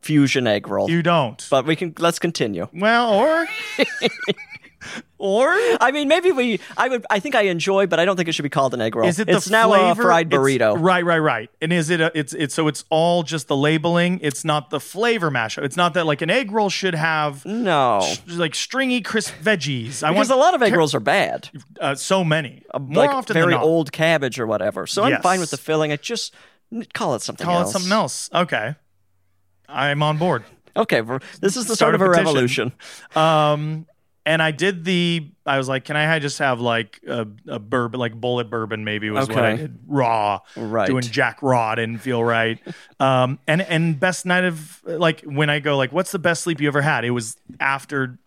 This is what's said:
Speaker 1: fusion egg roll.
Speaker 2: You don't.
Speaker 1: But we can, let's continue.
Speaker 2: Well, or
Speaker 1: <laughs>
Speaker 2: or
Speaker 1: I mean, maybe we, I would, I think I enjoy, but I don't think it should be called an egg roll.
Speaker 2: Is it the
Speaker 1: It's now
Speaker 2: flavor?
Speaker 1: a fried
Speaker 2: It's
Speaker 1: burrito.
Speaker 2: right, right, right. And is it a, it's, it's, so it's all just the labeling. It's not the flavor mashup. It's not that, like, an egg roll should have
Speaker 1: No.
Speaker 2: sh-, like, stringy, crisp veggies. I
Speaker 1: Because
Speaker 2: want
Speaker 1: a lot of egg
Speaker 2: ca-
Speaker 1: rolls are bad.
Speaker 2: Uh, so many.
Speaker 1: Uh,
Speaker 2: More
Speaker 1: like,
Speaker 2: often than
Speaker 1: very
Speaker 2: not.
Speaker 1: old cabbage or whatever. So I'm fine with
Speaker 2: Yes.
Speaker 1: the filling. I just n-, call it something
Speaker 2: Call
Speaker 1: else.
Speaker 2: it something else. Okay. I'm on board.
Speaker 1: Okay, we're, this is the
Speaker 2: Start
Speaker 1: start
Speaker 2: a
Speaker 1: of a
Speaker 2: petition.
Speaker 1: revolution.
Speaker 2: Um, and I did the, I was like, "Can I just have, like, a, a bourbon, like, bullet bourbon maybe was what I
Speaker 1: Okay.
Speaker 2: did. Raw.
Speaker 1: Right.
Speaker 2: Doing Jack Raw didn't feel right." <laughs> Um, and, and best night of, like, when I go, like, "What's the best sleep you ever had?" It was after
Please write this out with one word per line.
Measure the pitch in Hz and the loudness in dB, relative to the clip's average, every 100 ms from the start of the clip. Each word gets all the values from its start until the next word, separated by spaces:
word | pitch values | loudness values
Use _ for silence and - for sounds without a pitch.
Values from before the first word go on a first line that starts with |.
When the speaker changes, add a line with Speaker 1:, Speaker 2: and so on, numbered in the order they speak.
Speaker 1:
fusion | - 151 139 139 123 | 2 4 4 2 2
egg | 104 95 | 0 0
roll. | 101 101 | -2 0
Speaker 2:
You | 170 | 2
don't. | 165 170 127 - - | 2 2 0 -6 -2
Speaker 1:
But | 139 123 | 0 0
we | 160 | -2
can, | 180 156 | -4 -2
let's | 170 170 | -2 0
continue. | 175 165 123 92 90 | -4 -2 -4 -4 -8
Speaker 2:
Well, | 165 208 233 240 | -2 2 2 2
or | 202 269 320 330 - - - | 2 4 2 -2 -6 -10 -2
Speaker 1:
<laughs> | - - 226 - - - - - - _ - - - _ | -2 0 -4 -4 -4 -4 -6 -20 -20 _ -14 -14 -16 _
Speaker 2:
or | 196 202 269 370 480 453 | -2 2 2 2 2 2
Speaker 1:
I | 240 | 2
mean, | 285 285 | 2 2
maybe | 330 349 | 4 4
we, | 285 247 208 - - | 2 0 0 -6 -2
I | 240 | -2
would, | 254 196 | -2 0
I | 214 | -2
think | 294 262 | 0 2
I | |
enjoy, | 202 175 160 196 196 | 2 0 0 2 2
but | 165 | 2
I | 175 | 2
don't | 185 | 2
think | 170 | -2
it | |
should | 160 | -2
be | 147 | -2
called | 143 135 | 0 0
an | 123 | 0
egg | 113 113 | -2 2
roll. | 117 | 0
Speaker 2:
Is | 165 | 2
it | 202 | 2
the | 185 | 2
Speaker 1:
It's | 185 | 4
now | 220 226 | 4 6
Speaker 2:
flavor? | 202 185 175 | 6 4 4
Speaker 1:
a | 208 | 4
fried | 170 165 | 4 4
Speaker 2:
It's | 143 | 2
Speaker 1:
burrito. | 135 131 113 104 | 4 4 4 4
Speaker 2:
right, | 165 180 175 | 4 2 2
right, | 165 | 2
right. | 156 120 110 _ | 2 -2 -6 _
And | 160 | -2
is | 175 156 | 0 2
it | 175 | 2
a, | 160 | 0
it's, | 160 147 | 0 -6
it's, | - 143 | -4 -4
so | - 156 | 0 -2
it's | 151 - | -2 -2
all | 156 170 175 | 0 2 2
just | 156 160 - | 0 -6 -2
the | 143 | 0
labeling. | 147 160 160 170 175 180 | 2 2 2 2 2 0
It's | 151 135 | -4 -4
not | 165 151 143 | -2 -2 -2
the | 147 | -8
flavor | - 175 233 233 170 | -8 -4 0 0 0
mashup. | 131 110 - | -2 -4 -4
It's | 143 170 | -6 0
not | 175 | 0
that, | 160 160 | 2 0
like, | 147 | 0
an | 160 | 0
egg | 220 240 | 0 0
roll | 214 202 | -2 -2
should | - 190 165 | 0 -2 0
have | 160 156 151 139 - | 0 0 -2 -4 -8
Speaker 1:
No. | 220 226 156 131 104 | -4 0 2 4 2
Speaker 2:
sh-, | 87 82 - | 0 -2 -8
like, | 170 165 - | -4 -4 -4
stringy, | - 254 262 247 | -6 -2 -2 -2
crisp | 190 220 - - | -2 -4 -4 -6
veggies. | 160 208 139 131 117 117 | -2 0 -2 -6 -6 -2
I | 151 | 0
Speaker 1:
Because | 180 220 | 2 2
Speaker 2:
want | 254 | 4
Speaker 1:
a | |
lot | 311 359 | 4 4
of | |
egg | 233 | 2
Speaker 2:
ca- | 196 | 4
Speaker 1:
rolls | 156 | 2
are | 135 | 0
bad. | 107 180 117 - - 147 - - | 0 2 0 -4 -10 -20 -20 -8
Speaker 2:
Uh, | 156 139 | -6 -4
so | - 190 170 | 0 0 2
many. | 156 139 - - | 0 -2 -12 -12
Speaker 1:
Uh, | - | -10
Speaker 2:
More | 135 156 277 | -4 2 2
Speaker 1:
like, | 277 | 2
Speaker 2:
often | 240 190 | -2 2
than | |
Speaker 1:
very | 170 | 2
Speaker 2:
not. | 170 | 4
Speaker 1:
old | 156 165 156 | 2 2 0
cabbage | - 160 160 135 117 | 0 2 2 0 -4
or | 113 | -2
whatever. | 104 95 98 92 | 0 -2 -4 -6
So | - | 0
I'm | 226 233 | 0 2
fine | 185 185 | 2 0
with | 165 | -2
Speaker 2:
Yes. | |
Speaker 1:
the | 139 | -6
filling. | - 156 156 | -2 -2 0
I | 147 | -4
just | - 233 - - - _ _ | -6 -8 -8 -12 -20 _ _
n-, | 226 226 | -12 -10
call | - 202 120 | -6 -2 -2
it | |
something | - - 165 | -4 -8 -2
Speaker 2:
Call | 175 | 0
Speaker 1:
else. | 180 | 0
Speaker 2:
it | |
something | 202 185 | -2 0
else. | 214 160 - - | 0 0 -6 -4
Okay. | 165 175 127 110 151 _ _ _ _ _ _ _ _ _ | -2 0 -2 -4 -8 _ _ _ _ _ _ _ _ _
I'm | 139 139 143 | -4 -2 0
on | 151 151 | 0 0
board. | 175 131 - _ _ - | 0 -2 -4 _ _ -4
Speaker 1:
Okay, | 226 143 | 0 0
we're, | 113 131 - - | 0 -6 -8 -4
this | 185 226 | -4 -2
is | 220 | -4
the | 220 | 2
Speaker 2:
Start | - 190 | 2 4
Speaker 1:
start | |
Speaker 2:
a | |
Speaker 1:
of | |
a | 190 | 4
Speaker 2:
petition. | 170 165 | 4 4
Speaker 1:
revolution. | 143 123 135 117 - - - - - | 2 2 0 -4 -6 -18 -20 -6 2
Speaker 2:
Um, | 160 156 151 151 151 156 160 _ _ _ - | 4 4 2 0 -2 -8 -10 _ _ _ -2
and | 160 | 2
I | 160 | 0
did | 147 180 185 165 | 0 -2 -2 -2
the, | 180 175 170 151 _ - | 0 0 -2 -6 _ -2
I | 139 | -2
was | 131 | 0
like, | 131 - | -4 -4
"Can | 147 | -2
I | 151 160 | 0 0
just | 143 135 | -2 -2
have, | 139 123 | 0 0
like, | 120 117 107 - - | 0 0 -4 -10 -8
a, | 127 110 104 - | -6 -6 -10 -12
a | 117 | -12
bourbon, | 104 131 120 123 | -4 -2 -2 -4
like, | 120 113 | -6 -4
bullet | 123 123 113 | -4 -2 -4
bourbon | 113 110 107 107 | -6 -6 -6 -4
maybe | 107 107 | -4 -4
was | 107 135 | -2 -2
what | 110 | 0
I | 113 | 0
Speaker 1:
Okay. | 110 | 0
Speaker 2:
did. | 151 117 - | -6 -14 -4
Raw. | 143 120 113 104 98 _ - | 0 2 2 0 -2 _ -12
Speaker 1:
Right. | 113 113 98 | -4 -2 0
Speaker 2:
Doing | 127 | 0
Jack | 123 110 127 - | -2 0 -2 0
Raw | 139 127 110 113 | 0 2 2 -2
didn't | 113 113 | -4 -6
feel | 131 120 | -4 -2
right." | 117 113 113 113 - | 0 2 0 -2 -10
<laughs> | - - _ | -18 -18 _
Um, | 135 131 127 139 - | 2 4 2 -2 -2
and, | 160 | 0
and | 190 165 165 151 | 0 0 0 0
best | 185 175 180 | -2 -2 -2
night | 180 185 | 0 0
of, | 160 156 - - | -4 -12 -18 -10
like, | 160 170 160 | 0 0 0
when | - 143 151 | -6 -2 0
I | 147 | 0
go, | 143 139 | 0 0
like, | 127 | 0
"What's | 143 185 | -2 -4
the | 190 | -2
best | 170 170 | -2 -2
sleep | - 156 | -2 -2
you | 147 | 0
ever | 143 | 2
had?" | 143 143 113 | 2 0 0
It | |
was | 120 110 - _ - | -2 -4 -12 _ -4
after | 139 135 - 147 131 123 | -2 -2 -4 -4 -4 -6